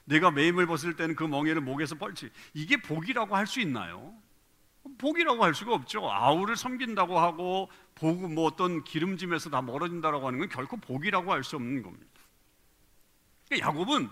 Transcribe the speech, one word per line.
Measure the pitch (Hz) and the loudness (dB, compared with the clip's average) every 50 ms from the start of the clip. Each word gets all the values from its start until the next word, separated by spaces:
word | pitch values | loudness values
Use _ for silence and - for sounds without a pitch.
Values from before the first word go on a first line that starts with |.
| - | -2
내가 | - 143 160 180 180 | 4 4 6 8 6
매임을 | 151 139 151 170 175 180 180 | 6 6 4 6 6 4 4
벗을 | 165 165 143 151 170 160 - | 4 2 0 -2 -2 -4 -2
때는 | 165 160 160 | -2 -2 -2
그 | 135 160 | -2 -2
멍에를 | 160 143 143 151 156 160 160 | 0 0 0 2 2 0 0
목에서 | 139 127 135 143 156 135 165 | -2 -2 -2 -4 -4 -4 -6
뻘치, | 139 - 202 185 - 131 - - - - - - | -6 -8 -8 -8 -10 -14 -14 -16 -18 -20 -14 -10
이게 | 151 156 180 277 | -8 -2 0 0
복이라고 | 240 - - 156 160 160 220 262 240 220 196 202 190 | 0 0 -2 -4 -4 -2 -2 -2 -2 0 0 2 0
할 | 214 196 | 0 0
수 | - 262 | 0 -2
있나요? | 220 151 127 110 92 85 87 98 117 - 226 - _ _ _ _ _ _ _ _ _ _ _ _ - 277 269 - | 0 0 0 -2 -4 -6 -10 -12 -14 -16 -18 -20 _ _ _ _ _ _ _ _ _ _ _ _ -20 -20 -10 -4
복이라고 | 247 294 320 339 339 302 247 226 | -4 -2 0 0 2 2 2 4
할 | 208 170 143 | 4 4 4
수가 | - 208 240 226 | 2 -2 -2 -2
없죠. | 156 127 - - 214 180 127 | -2 -2 -4 -6 -4 -2 -2
아우를 | 98 98 117 135 151 175 196 208 233 - | 0 2 4 4 4 4 2 0 -2 -4
섬긴다고 | - 254 254 247 262 233 220 202 180 175 180 165 | -4 -6 -4 -4 -4 -4 0 0 2 2 4 4
하고 | 165 175 160 160 180 180 185 190 190 - - - - _ - | 4 4 2 0 -2 -2 -2 -2 -2 -4 -10 -20 -20 _ -8
복, | - 156 160 170 180 190 170 156 | -2 2 2 2 2 0 -2 0
뭐 | 160 165 | 2 2
어떤 | 156 156 - 185 180 175 160 127 | 2 2 2 0 0 0 -2 -4
기름짐에서 | - - 156 165 196 190 160 185 175 170 151 - 165 | -4 -4 -2 -2 -2 -2 -4 -4 -2 -2 -2 -2 -2
다 | 143 131 | -2 -2
멀어진다라고 | 131 123 123 143 175 170 175 170 156 160 147 139 131 131 | -2 -2 -4 -4 -4 -4 -4 -2 -2 0 0 0 -2 -2
하는 | 127 127 | -2 -2
건 | - - | -4 -4
결코 | - 127 135 - 247 | -4 -6 -8 -6 -8
복이라고 | 214 - - 127 135 156 208 202 185 175 190 | -10 -8 -6 -6 -4 -2 0 0 0 0 0
할 | 180 139 127 | 0 -2 -2
수 | - 165 | -4 -6
없는 | 143 120 120 139 131 | -6 -4 -4 -4 -4
겁니다. | 104 92 85 - - _ _ - - _ _ _ _ _ _ _ _ _ _ _ _ _ _ _ _ _ _ _ _ _ _ _ _ - | -6 -8 -14 -18 -20 _ _ -20 -20 _ _ _ _ _ _ _ _ _ _ _ _ _ _ _ _ _ _ _ _ _ _ _ _ -4
그러니까 | 285 185 - 143 | -2 0 0 0
야곱은 | 147 151 180 240 294 262 - - | 0 -2 0 0 2 0 0 -2